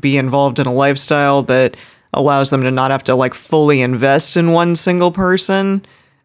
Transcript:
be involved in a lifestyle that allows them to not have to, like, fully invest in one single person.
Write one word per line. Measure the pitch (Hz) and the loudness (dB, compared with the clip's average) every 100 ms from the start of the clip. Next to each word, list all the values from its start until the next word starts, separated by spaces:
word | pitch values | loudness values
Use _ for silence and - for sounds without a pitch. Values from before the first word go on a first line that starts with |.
be | 143 139 | -2 0
involved | 131 139 139 120 | 0 0 0 0
in | 135 | -2
a | |
lifestyle | 123 139 139 - 147 143 139 | 0 0 0 -2 0 2 0
that | 127 131 127 - - _ _ | 2 2 0 -2 -20 _ _
allows | - 143 139 135 | -2 0 2 0
them | 139 | 0
to | 131 | 0
not | 131 131 | 0 -2
have | 135 | -2
to, | - | 0
like, | 127 127 | 0 0
fully | - - 160 151 139 | -4 -4 0 2 2
invest | 123 127 135 139 - 180 | 0 0 2 2 0 0
in | 170 | 2
one | 165 175 170 | 2 0 0
single | - 180 180 | 0 0 0
person. | 180 185 185 - 196 196 196 - _ _ _ | 0 0 0 0 -2 -2 -4 -6 _ _ _